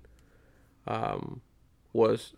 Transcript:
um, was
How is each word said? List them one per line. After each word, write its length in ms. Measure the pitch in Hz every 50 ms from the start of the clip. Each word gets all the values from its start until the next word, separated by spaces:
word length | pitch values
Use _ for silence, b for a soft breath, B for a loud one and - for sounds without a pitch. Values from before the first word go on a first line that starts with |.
| - b b b b b b b b b b b b b b b _
um, 540 | - 110 113 110 104 - - - - - 123 - _ _ _ - _ _ _ _ _ -
was 400 | 113 110 110 110 110 - - -